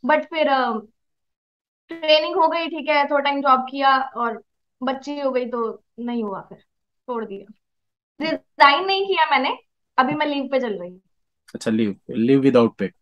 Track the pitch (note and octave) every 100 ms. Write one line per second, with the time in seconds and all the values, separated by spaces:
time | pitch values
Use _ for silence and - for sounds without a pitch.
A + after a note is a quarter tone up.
0 | B3 D4+ D4+ D#4+ C#4+ C4+ B3 A3 - _
1 | _ _ _ _ _ _ _ _ _ E4
2 | D#4 D#4 E4 F4 D#4+ E4 E4 D#4+ C4+ D4
3 | C#4+ D4 C#4 C#4 C#4 B3+ B3+ C#4 C4+ C4+
4 | C4 - A#3 G#3+ _ _ _ _ B3+ C4
5 | C4+ D4 C#4 B3+ B3 A#3 A3+ - _ -
6 | A#3+ A#3+ G#3+ F#3+ - - _ _ _ _
7 | - A#3+ G#3+ G3 G3 - _ _ _ _
8 | _ _ D#4 D#4 _ - C#4+ C#4+ F#4+ G4
9 | G4 F4 D#4 C#4 C4+ B4 _ _ _ -
10 | C4 D4 D4+ C#4+ C4 C4+ A#3+ G3 F3 F#3
11 | _ _ _ _ _ - - A2 A2 F#2+
12 | _ - A#2 C#3 C3+ B2 A#2 - F#2+ _